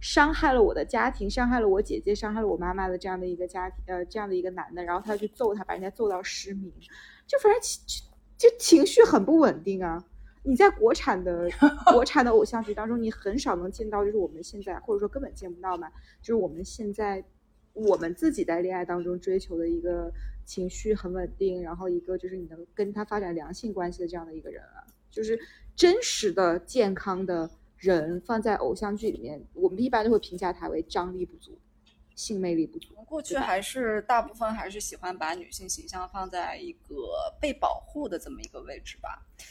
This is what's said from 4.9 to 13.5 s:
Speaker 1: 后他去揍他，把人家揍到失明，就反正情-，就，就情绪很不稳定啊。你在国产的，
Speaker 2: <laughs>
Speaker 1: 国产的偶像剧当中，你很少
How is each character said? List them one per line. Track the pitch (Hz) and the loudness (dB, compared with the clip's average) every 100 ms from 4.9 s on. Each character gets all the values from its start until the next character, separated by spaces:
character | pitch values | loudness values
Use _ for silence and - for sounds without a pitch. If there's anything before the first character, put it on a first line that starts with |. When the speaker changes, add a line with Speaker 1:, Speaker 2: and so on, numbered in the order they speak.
Speaker 1:
后 | 175 214 | -4 -2
他 | 208 | -4
去 | 208 | -6
揍 | - 226 208 | -2 -2 -2
他， | |
把 | 185 | -4
人 | 175 | -6
家 | 190 | -6
揍 | - 214 | -2 -2
到 | 185 | -2
失 | 196 - 196 | -4 -10 -8
明， | 196 185 - - - - - - | -10 -10 -16 -20 -20 -20 -20 -4
就 | 554 | 4
反 | 415 | 6
正 | 453 | 4
情-， | - - - - - - _ - | 2 -8 -8 -10 -10 -20 _ 6
就， | 466 | 6
就 | - | 8
情 | - 320 381 | 8 8 10
绪 | - | 8
很 | 453 381 | 8 8
不 | - 320 | 6 6
稳 | 262 151 | 6 4
定 | 185 190 | -2 -2
啊。 | 175 170 - - - - | -4 -6 -10 -20 -20 -8
你 | 269 254 | -2 6
在 | 403 | 6
国 | - 427 | 8 4
产 | - - 196 | 4 2 0
的， | 180 170 175 - 294 | 0 -2 -2 4 4
Speaker 2:
<laughs> | 285 370 | 8 8
Speaker 1:
国 | 240 | 8
产 | 262 302 247 | 6 4 6
的 | |
偶 | 220 | 6
像 | 214 226 | 4 0
剧 | 214 | -4
当 | 208 220 | -6 -4
中， | 240 | -2
你 | 220 | -2
很 | - 196 170 | -4 -4 -2
少 | 262 | -2